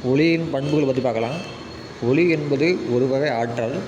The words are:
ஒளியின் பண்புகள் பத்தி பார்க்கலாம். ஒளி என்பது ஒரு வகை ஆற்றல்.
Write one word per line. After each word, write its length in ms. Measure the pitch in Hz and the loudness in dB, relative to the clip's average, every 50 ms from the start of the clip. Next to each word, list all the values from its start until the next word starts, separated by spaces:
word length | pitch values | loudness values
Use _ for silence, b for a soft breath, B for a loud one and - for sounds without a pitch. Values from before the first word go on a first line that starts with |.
| - | 0
ஒளியின் 460 | 127 127 143 156 170 165 165 165 156 | 2 2 4 4 4 2 2 0 -2
பண்புகள் 340 | 139 135 139 147 151 151 147 | -4 -2 -2 0 2 2 2
பத்தி 160 | 135 131 131 | 2 2 0
பார்க்கலாம். 340 | 123 131 113 113 113 117 143 175 190 - - - - - - - - - - - 120 | 0 0 0 0 -2 -2 -4 -6 -8 -12 -14 -14 -14 -16 -16 -16 -16 -16 -10 -4 0
ஒளி 260 | 117 131 156 175 175 | 2 4 4 4 4
என்பது 640 | 160 151 147 147 139 135 147 170 180 - - - 120 | 2 0 0 -2 0 2 2 2 0 0 -2 0 2
ஒரு 140 | 123 131 135 | 2 2 2
வகை 220 | 131 135 143 151 | 2 0 0 0
ஆற்றல். 500 | 127 113 117 117 117 120 117 113 139 180 202 | 0 0 -2 -2 -2 -2 -2 -2 -2 -4 -8